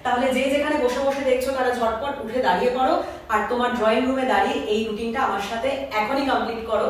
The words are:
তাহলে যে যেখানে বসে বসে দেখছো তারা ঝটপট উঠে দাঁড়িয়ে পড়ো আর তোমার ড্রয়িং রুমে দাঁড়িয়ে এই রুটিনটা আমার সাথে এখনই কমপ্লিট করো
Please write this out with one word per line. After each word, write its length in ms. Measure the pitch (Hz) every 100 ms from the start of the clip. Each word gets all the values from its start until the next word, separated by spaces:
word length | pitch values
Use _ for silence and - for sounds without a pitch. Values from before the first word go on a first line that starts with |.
তাহলে 220 | 247 240 262 262
যে 60 | 269
যেখানে 240 | 285 302 285
বসে 160 | 247 269 277
বসে 160 | 269 262
দেখছো 200 | 247 254 262
তারা 140 | 254 240
ঝটপট 360 | 226 220 - -
উঠে 160 | 220 254 247
দাঁড়িয়ে 240 | - 247 247
পড়ো 180 | 277 349 - - -
আর 80 | 208 208
তোমার 200 | 247 240 208
ড্রয়িং 240 | 220 240 254
রুমে 200 | 262 254
দাঁড়িয়ে 240 | 262 - - 214
এই 60 | 214 220
রুটিনটা 340 | 208 233 262 262
আমার 180 | 202 202
সাথে 180 | 226 262 277 269 214
এখনই 240 | 220 269 269
কমপ্লিট 300 | 233 220 220 -
করো 160 | -